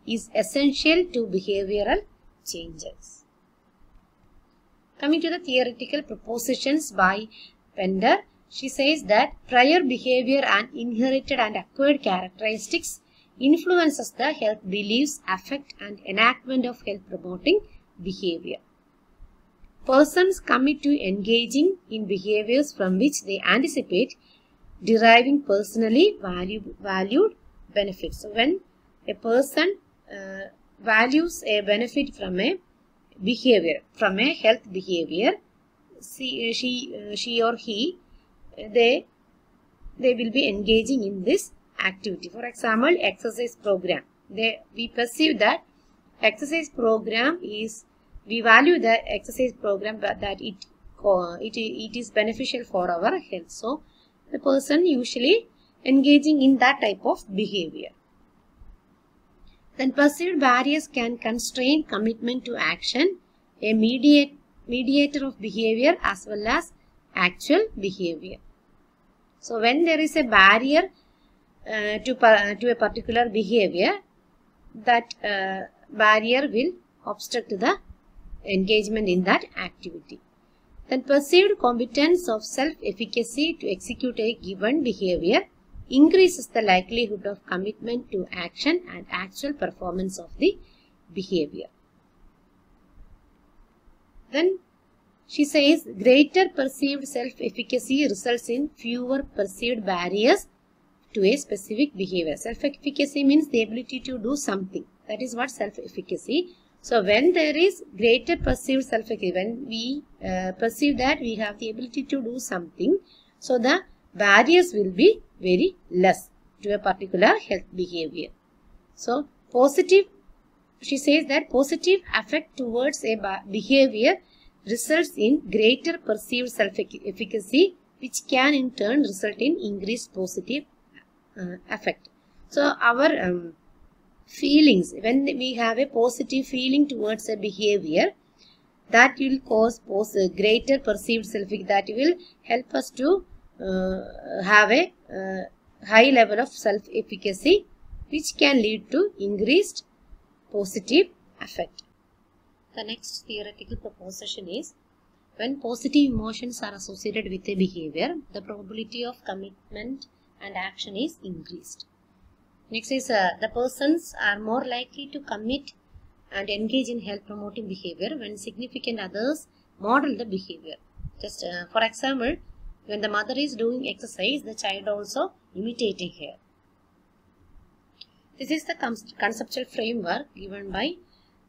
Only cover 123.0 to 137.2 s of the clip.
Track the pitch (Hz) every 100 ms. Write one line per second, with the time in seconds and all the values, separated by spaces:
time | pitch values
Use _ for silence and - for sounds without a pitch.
123 | 240 220 196 190 202 208 - 269 269 214
124 | 262 370 _ _ _ _ - 233 - 320
125 | 320 - 214 302 196 208 220 262 330 330
126 | - 214 - 247 247 - 196 190 185 -
127 | 202 190 220 220 190 269 381 - _ _
128 | 254 - - 262 269 294 254 - 208 277
129 | 233 190 214 202 262 370 214 202 190 240
130 | - 190 185 - 180 277 - _ _ _
131 | _ _ _ - 180 180 - 214 - -
132 | _ _ _ _ - - 285 - 233 240
133 | 311 320 185 175 170 156 _ _ _ _
134 | _ _ _ - 285 294 302 196 175 -
135 | 214 262 277 277 254 233 233 226 277 226
136 | 240 240 247 262 262 254 262 277 285 240
137 | 214 220